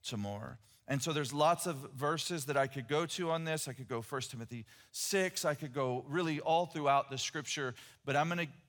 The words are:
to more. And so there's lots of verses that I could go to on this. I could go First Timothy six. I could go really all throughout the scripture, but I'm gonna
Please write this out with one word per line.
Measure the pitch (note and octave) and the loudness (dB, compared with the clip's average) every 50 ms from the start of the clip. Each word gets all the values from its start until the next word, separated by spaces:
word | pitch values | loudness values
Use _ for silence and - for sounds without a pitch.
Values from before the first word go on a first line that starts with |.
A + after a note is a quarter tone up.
| _ - | _ -6
to | - G#2 | -4 -4
more. | G2+ G2+ G2+ G2+ G#2+ C3 B2+ A#2+ - _ - _ _ - | -4 -4 -4 -6 -8 -10 -12 -14 -18 _ -20 _ _ -2
And | C3+ C#3 | -2 0
so | B2 E3 D#3 | 0 0 0
there's | D3+ D3 B2 | 0 0 -2
lots | B2 C#3+ D3+ D#3+ F3 D#3+ - | 2 4 6 6 6 4 2
of | F3+ D#3+ C3+ C#3 C3+ C3+ | -4 -4 -4 -8 -12 -8
verses | C3 C3+ D3 D#3+ D#3+ - - F3 E3 C3+ C3+ | -2 0 0 2 0 -2 -2 -4 -4 -2 0
that | D3 C#3 | 2 2
I | C3+ C3 | 2 2
could | - C#3 B2+ A2 | 0 -6 -4 0
go | D#3 D#3+ E3+ | 0 0 2
to | E3 - - F3+ E3 | 0 -2 -2 0 0
on | D#3+ E3 E3 | 0 0 0
this. | D#3+ D#3+ D#3 - D3 | -2 -2 -2 -2 -6
I | |
could | B2 A#2+ C3 G2+ | -6 -10 -6 -4
go | C3 A#2 | -4 -4
First | A2+ - - C3+ B2+ - | -4 -4 -4 -4 -4 -4
Timothy | - A#2 A#2 A2+ B2 A#2 A2 - - - - - | -8 -10 -10 -8 -10 -12 -12 -14 -18 -20 -20 -14
six. | _ - - - - G3 F#3 F#3 F3+ - - | _ -6 -4 0 2 2 2 2 0 0 0
I | E3 D3 | 0 0
could | C#3+ - C#3+ B2 | 0 -4 -6 -2
go | C#3+ C3+ B2+ B2+ B2+ B2+ C#3 | 0 0 2 0 -2 -2 -2
really | C#3+ E3+ F3+ D#3+ D#3 C#3+ | 0 0 2 2 0 0
all | D3 D#3 D#3+ E3 F3+ | 2 4 4 4 2
throughout | D#3+ - D#3+ D3 C#3 C#3 C#3 C#3 - | 0 -2 0 4 6 6 4 4 2
the | C3+ C3 | -4 -4
scripture, | - - - D3+ C#3+ - - D3+ C#3+ B2+ A#2+ - - - - _ _ | -4 -4 -4 -6 -6 -4 -4 -2 -2 -4 -4 -8 -16 -20 -20 _ _
but | - C3+ C#3+ | 0 2 2
I'm | D3+ E3 | 4 2
gonna | F3 F3 E3+ D3 - - _ | 2 -2 -2 -4 -6 -16 _